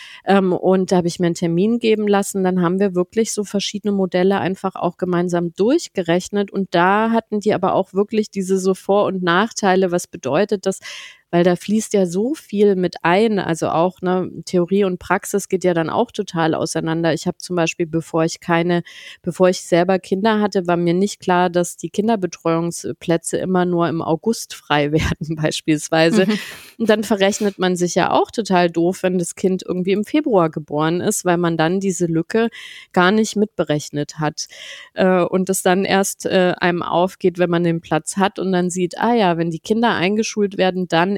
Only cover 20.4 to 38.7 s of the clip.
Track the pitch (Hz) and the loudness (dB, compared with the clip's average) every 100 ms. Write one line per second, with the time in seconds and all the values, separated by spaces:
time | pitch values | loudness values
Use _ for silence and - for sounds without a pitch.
20.4 | 208 196 175 175 175 175 208 - - 180 | 0 0 0 0 2 2 0 -2 0 2
21.4 | 180 175 175 - 165 - 214 226 180 - | 2 0 -2 -4 -8 -2 0 0 -2 -4
22.4 | 165 165 170 - - - - 165 - - | -2 0 -2 -4 -8 -6 0 -2 0 -4
23.4 | 180 185 180 175 170 160 - 160 226 226 | 0 0 2 2 0 -2 -2 -2 -2 -4
24.4 | - - - 147 147 156 - - 151 156 | -6 -12 -2 0 2 0 0 -4 -6 -4
25.4 | 151 - - 151 - 160 165 180 190 214 | -2 -2 -2 -2 0 2 4 4 2 0
26.4 | - - - - 220 220 208 208 190 208 | -6 -16 -16 -4 0 0 0 0 0 0
27.4 | 202 - 185 175 175 185 - 294 403 - | -2 -2 -2 0 0 0 2 2 0 -4
28.4 | 202 180 175 170 170 190 185 180 175 - | 0 2 2 0 -2 0 -2 -2 -4 -2
29.4 | 190 185 - 180 185 196 208 302 302 196 | -2 -2 -4 -4 0 -2 0 -2 2 2
30.4 | 160 160 147 147 156 175 202 208 180 170 | 2 -2 -6 -2 0 0 -2 -2 0 0
31.4 | 175 165 160 190 196 175 170 160 170 226 | 2 0 0 0 -2 -2 0 0 0 0
32.4 | 226 - - - - 185 180 214 220 202 | 0 -4 -20 -20 -6 2 4 4 2 0
33.4 | 208 - 165 147 - 147 147 - 151 - | -2 -2 -2 -2 -4 -6 -6 -4 -6 -6
34.4 | - - - - - - 185 185 175 185 | -12 -14 -18 -18 -10 0 2 4 2 0
35.4 | 185 190 190 185 190 190 196 - - 190 | 0 0 2 2 2 0 0 -4 -2 2
36.4 | 180 - 180 175 - 165 185 - 185 170 | 2 2 -2 -2 -2 0 0 0 -2 0
37.4 | 175 170 175 165 - 156 - - 190 - | 0 2 2 0 -2 -4 -2 0 0 0
38.4 | 190 185 180 | -2 0 0